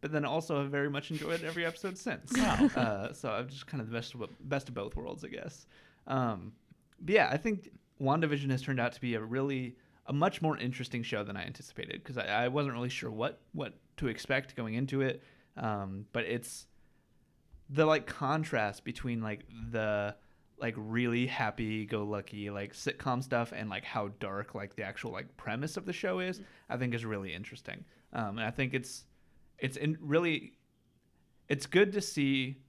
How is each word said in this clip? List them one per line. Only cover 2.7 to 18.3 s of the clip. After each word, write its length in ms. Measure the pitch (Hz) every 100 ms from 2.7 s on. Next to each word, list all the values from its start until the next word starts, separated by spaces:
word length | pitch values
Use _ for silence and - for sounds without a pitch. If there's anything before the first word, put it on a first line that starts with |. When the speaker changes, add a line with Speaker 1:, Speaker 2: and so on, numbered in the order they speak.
| -
Speaker 1:
Uh, 360 | 120 101 113
so 180 | - 127
I'm 180 | 107 127
just 180 | 139 -
kind 140 | 147
of 80 | 110
the 40 |
best 200 | 117 113
of, 80 | 123 107 - 139
best 200 | 139 131
of 60 |
both 220 | 117 101 -
worlds, 280 | - -
I 40 | -
guess. 380 | - - - - - - _ -
Um, 460 | 131 123 101 90 - _ - _ _
but 140 | 156
yeah, 140 | 208 151
I 60 | 147
think 340 | 226 208 - - _ _
WandaVision 480 | 135 151 160 143 139
has 120 | 127
turned 180 | 131 131
out 120 | 120
to 60 | -
be 140 | 123
a 60 | 113
really, 560 | 110 127 139 135 123 - _ _ -
a 60 |
much 300 | 139 180 190
more 160 | 160 147
interesting 440 | 120 131 123 123
show 200 | 113 107
than 140 | 104 98
I 80 |
anticipated, 580 | 87 - - - - -
'cause 160 | - 123
I, 80 | -
I 220 | 104 123
wasn't 260 | 139 139
really 140 | 117 123
sure 220 | 127 120
what, 300 | 110 123 - _
what 220 | 151 123 - _ -
to 100 | 135
expect 480 | 110 - 135 135 -
going 180 | 113
into 260 | 110 131 135
it. 200 | 135 - - - _ -
Um, 500 | 110 104 98 95 107
but 120 | 117
it's 420 | 110 120 117 - - - - _ _ _ _ _ _ - -
the, 140 | 139 156
like, 180 | 156 -
contrast 760 | - 127